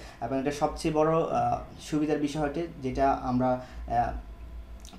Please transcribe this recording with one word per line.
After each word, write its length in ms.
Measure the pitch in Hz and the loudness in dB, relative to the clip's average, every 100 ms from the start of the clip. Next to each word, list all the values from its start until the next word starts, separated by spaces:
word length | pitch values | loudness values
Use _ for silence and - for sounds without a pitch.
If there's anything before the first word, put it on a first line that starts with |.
| - - | -10 -8
এবং 180 | 120 135 | -2 0
এটা 120 | 135 | 0
সবচেয়ে 420 | 139 151 - 165 | 0 0 0 0
বড়, 240 | 151 160 160 | 4 4 4
আহ, 420 | - 120 120 - - - | 2 2 2 0 -4 -14
সুবিধার 360 | - 151 151 151 | -2 0 2 2
বিষয় 240 | 147 156 | 0 0
হচ্ছে, 260 | 143 143 - - | -2 -2 -4 -4
যেটা 300 | 127 131 135 | -4 2 4
আমরা, 500 | - 131 123 127 127 - - - | 2 2 4 4 2 -2 -10 0
আহ, 300 | 117 117 - - - - - - - - | 2 2 -2 -10 -14 -14 -14 -14 -14 -14